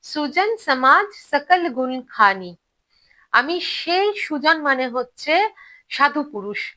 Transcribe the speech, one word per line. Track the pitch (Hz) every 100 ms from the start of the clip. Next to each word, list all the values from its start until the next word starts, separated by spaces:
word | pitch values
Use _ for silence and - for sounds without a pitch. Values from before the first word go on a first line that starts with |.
"সুজন | - - 294 320 415 440
সমাজ | - 262 254 330 415 - -
সকল | 285 294 359 349
গুণ | 240 254 254 254
খানি।" | - 202 190 180 170 _ _ _ _ _ _ _
আমি | 226 269 349 -
সেই | - 320 359 415 415
সুজন | - 302 302 320
মানে | 294 262 254
হচ্ছে | 247 247 - 285 330 427 - - - _
সাধু | - 285 302
পুরুষ | 294 208 196 202 -